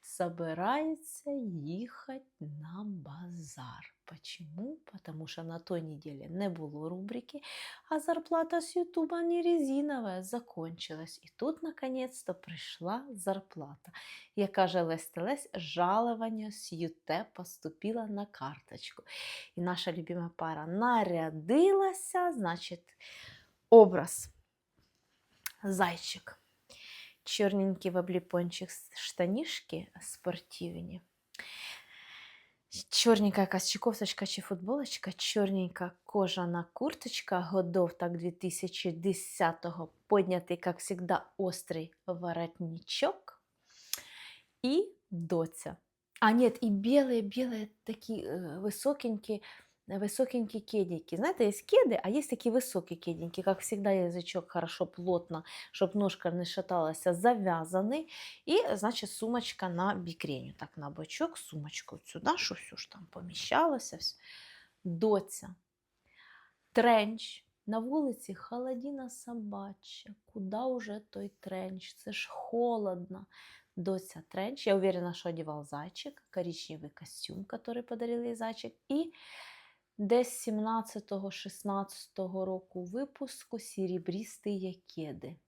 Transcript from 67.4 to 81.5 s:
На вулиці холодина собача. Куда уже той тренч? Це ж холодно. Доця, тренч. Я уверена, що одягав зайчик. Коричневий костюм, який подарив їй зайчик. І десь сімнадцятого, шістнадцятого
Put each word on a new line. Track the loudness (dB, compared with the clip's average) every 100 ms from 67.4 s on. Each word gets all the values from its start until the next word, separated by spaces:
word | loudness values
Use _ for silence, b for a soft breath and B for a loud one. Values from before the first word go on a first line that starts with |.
| _ _ -4
На | -2
вулиці | 0 0 0 -2 -10 -12
холодина | -8 -6 -4 -4 -6 -8 -10
собача. | -12 -10 -10 -8 -8 -10 -14 -16 -18 -18 -20 _
Куда | -8 -4 -2 0
уже | -2 -4 -10 -10
той | -10 -10 _
тренч? | -8 -6 -6 -8 -14
Це | -14 -10
ж | -8 -8
холодно. | -10 -2 2 2 2 0 -4 -8 -12 -14 B B B B -4
Доця, | 0 0 -4 -18 -8
тренч. | -4 -4 0 4
Я | 6
уверена, | 6 2 -2
що | -4 -6
одягав | -4 -6 -8 -8
зайчик. | -10 -8 -10 -14 -14 _
Коричневий | -4 -4 -6 -10 -12 -12
костюм, | -16 -18 -14 -12 -10 -10
який | -10 -6 -8
подарив | -6 -6 -2 -2 -2
їй | -4
зайчик. | -6 -6 -12 _ _
І | 0 0 B B B B B B B _ -4
десь | 4 6 4
сімнадцятого, | -2 -2 0 0 0 -2 -12 -6 -6 -6
шістнадцятого | -8 -12